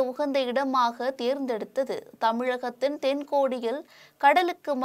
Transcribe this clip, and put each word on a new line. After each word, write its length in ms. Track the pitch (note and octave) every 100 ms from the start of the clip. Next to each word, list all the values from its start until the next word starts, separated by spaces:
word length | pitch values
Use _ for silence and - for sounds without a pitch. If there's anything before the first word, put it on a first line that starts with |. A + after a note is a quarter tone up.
| B3+
உகந்த 280 | B3 D4 C#4 B3+
இடமாக 600 | B3 C4+ C4 A#3+ A#3+ B3 C4
தேர்ந்தெடுத்தது 760 | A#3+ C#4 C4+ A3 A3+ - C4+ F#3+ - -
தமிழகத்தின் 720 | A3+ A3+ B3+ B3 B3 A#3+ C4+ D4
தென்கோடியில் 800 | C4+ C#4+ C#4+ C#4+ C4+ B3+ A3+ C4+ E4 - - -
கடலுக்கு 500 | C#4 D4+ F4 F4+ - C4+